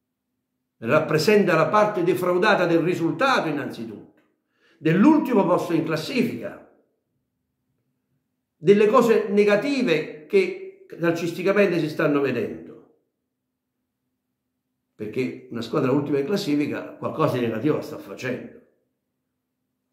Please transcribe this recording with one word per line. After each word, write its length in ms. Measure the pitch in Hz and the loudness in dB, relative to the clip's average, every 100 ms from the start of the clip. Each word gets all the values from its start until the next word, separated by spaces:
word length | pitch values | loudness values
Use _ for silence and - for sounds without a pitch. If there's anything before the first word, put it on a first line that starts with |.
| _ _ _ _ _ _ _ _ | _ _ _ _ _ _ _ _
Rappresenta 760 | 117 151 156 156 214 208 175 160 | 0 0 2 0 4 4 4 2
la 120 | 156 | 2
parte 360 | 214 208 180 | 2 2 0
defraudata 640 | 170 170 180 180 208 185 170 | 0 0 0 0 2 2 2
del 140 | 165 | 2
risultato 680 | 160 160 160 147 269 233 160 | 2 0 -2 0 0 0 -2
innanzitutto, 720 | 139 120 - 113 101 - _ _ _ _ _ _ _ | -4 -6 -10 -12 -14 -20 _ _ _ _ _ _ _
dell'ultimo 680 | 156 180 269 302 254 214 175 | 0 4 6 4 2 2 2
posto 280 | 175 - | 0 0
in 100 | 160 | -2
classifica, 880 | 156 151 - 254 - 107 101 - - _ _ _ _ _ _ _ _ _ _ _ _ _ _ _ _ _ _ _ | -2 -4 -4 -2 -2 -4 -12 -16 -20 _ _ _ _ _ _ _ _ _ _ _ _ _ _ _ _ _ _ _
delle 320 | 156 208 214 | 4 4 6
cose 400 | 254 226 208 202 | 4 4 2 2
negative 960 | 202 208 202 285 277 175 156 - - - | 2 4 2 0 -2 0 0 -4 -12 -2
che 580 | 196 185 - - - - | 0 0 -4 -14 -20 -20
calcisticamente 920 | 160 165 165 175 - 180 196 190 170 | -4 -2 -2 -4 -4 0 2 2 0
si 100 | 151 | -2
stanno 320 | - 151 143 | -2 0 0
vedendo. 420 | 135 117 101 80 - - _ _ _ _ _ _ _ _ _ _ _ _ _ _ _ _ _ _ _ _ _ - | 0 -2 -6 -8 -16 -20 _ _ _ _ _ _ _ _ _ _ _ _ _ _ _ _ _ _ _ _ _ -14
Perché 540 | 107 123 127 - - | -10 -6 -6 -8 -12
una 100 | 117 | -12
squadra 300 | - 160 127 | -4 -2 0
ultima 280 | 147 - 139 | 0 0 -2
in 60 | 139 | -2
classifica 680 | 202 147 147 135 107 - | -4 -2 -2 -2 -6 -12
qualcosa 400 | - 113 - 147 | -10 -8 -2 -2
di 80 | 120 | 0
negativo 340 | 113 110 147 117 | -2 -2 -2 -2
la 60 | |
sta 160 | - 98 | -4 -14
facendo. 640 | - 95 123 - - - _ _ _ _ _ _ _ _ _ _ _ _ _ | -16 -10 -8 -8 -12 -20 _ _ _ _ _ _ _ _ _ _ _ _ _